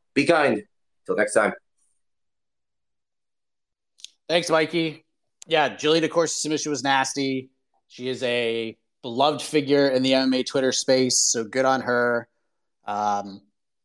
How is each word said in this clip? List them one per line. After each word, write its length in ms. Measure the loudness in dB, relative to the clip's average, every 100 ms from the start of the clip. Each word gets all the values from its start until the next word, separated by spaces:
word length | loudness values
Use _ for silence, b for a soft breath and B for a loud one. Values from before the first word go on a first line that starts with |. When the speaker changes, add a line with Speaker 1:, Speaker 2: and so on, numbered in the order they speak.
| _
Speaker 1:
Be 120 | -2 2
kind. 380 | 2 2 0 -6 _ _ _ -4
Till 100 | 0
next 180 | 2
time. 200 | 2 0 -2 _ _ _ _ _ _ _ _ _ _ _ _ _ _ _ _ _ _ _ _ _ _ _ _ -20 _ -2
Speaker 2:
Thanks, 200 | 0 2
Mikey. 560 | 0 2 -2 -4 -6 _ _ _ _ -2
Yeah, 300 | 2 2 0
Juliana 340 | 2 2 2
Corsi's 320 | 0 -2 -4
submission 280 | -4 -4 -4
was 140 | -4
nasty. 640 | 0 0 0 -2 -4 -4 -8 _ _ _ _
She 200 | -12 -8
is 160 | -4
a 540 | -2 -2 -2 -4 -6 -12 _ _
beloved 400 | -8 2 2 2
figure 460 | -2 -2 2 2 4
in 140 | 2
the 120 | 2
M 100 | 2
M 100 | 2
A 100 | 0
Twitter 280 | -2 0 0
space, 460 | -2 2 2 2 0
so 260 | 0 -2
good 220 | -4 0 0
on 160 | 0
her. 480 | 0 0 0 -2 -4 _ _ _ _ _ -8
Um, 560 | -4 -2 -2 -4 -14 _ _ _ _